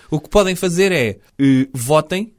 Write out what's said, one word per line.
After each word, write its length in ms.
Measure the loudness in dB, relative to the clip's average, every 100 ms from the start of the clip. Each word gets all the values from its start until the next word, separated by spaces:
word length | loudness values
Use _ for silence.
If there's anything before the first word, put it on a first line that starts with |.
| -8
O 100 | -8
que 80 | 0
podem 260 | 0 2
fazer 380 | -2 -2 0 0
é, 260 | 0 -2 -6 _ -2
eh, 300 | 2 2 0
votem 640 | -6 0 0 0 -6 -8